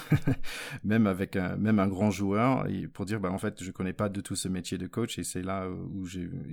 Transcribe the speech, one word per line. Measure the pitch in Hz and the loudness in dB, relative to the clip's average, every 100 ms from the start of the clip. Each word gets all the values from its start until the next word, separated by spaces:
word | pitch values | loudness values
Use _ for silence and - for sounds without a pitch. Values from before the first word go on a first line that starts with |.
| - | 2
<laughs> | - - - - - - - | 4 4 2 0 -4 -8 -4
même | 98 113 104 | 2 4 4
avec | 92 95 98 | 2 0 0
un, | 90 95 | 0 2
même | 104 107 | 4 4
un | 98 | 4
grand | 92 107 | 4 2
joueur, | 95 98 101 123 131 98 | 2 2 4 4 2 0
et | 95 82 | -2 -6
pour | - 92 | -6 -4
dire, | 110 | -2
bah, | 92 | -2
en | 95 | -2
fait, | 107 - | -4 -4
je | 92 | -8
connais | - 92 | -4 -2
pas | 85 107 | 0 -2
du | 98 | -2
tout | - 98 | -4 -4
ce | 92 | -2
métier | 92 87 95 | -4 -4 -4
de | 90 | -4
coach | - 113 - | -4 -4 -4
et | |
c'est | 87 - | -6 -4
là | 95 98 92 | -4 -2 -4
où | 92 90 98 90 | -6 -6 -6 -6
j'ai, | 92 87 90 71 | -6 -6 -8 -8